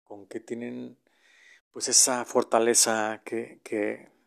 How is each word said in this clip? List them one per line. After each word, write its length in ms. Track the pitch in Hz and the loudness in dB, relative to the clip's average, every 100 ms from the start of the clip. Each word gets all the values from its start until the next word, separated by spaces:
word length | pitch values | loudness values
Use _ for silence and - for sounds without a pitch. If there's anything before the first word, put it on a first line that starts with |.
con 240 | - 104 98 | -20 -20 -14
que 120 | 117 | -14
tienen, 580 | - 120 120 123 123 - _ _ _ _ _ _ _ | -10 -10 -10 -12 -14 -18 _ _ _ _ _ _ _
pues, 160 | 120 131 | -10 0
esa 380 | 120 - 127 117 | 4 4 2 0
fortaleza 960 | 123 - 113 117 113 120 110 107 110 - | 0 4 4 4 4 4 2 -2 -6 -8
que, 340 | 113 117 - | -8 -8 -14
que, 460 | - 107 107 113 - _ | -6 -4 -4 -6 -14 _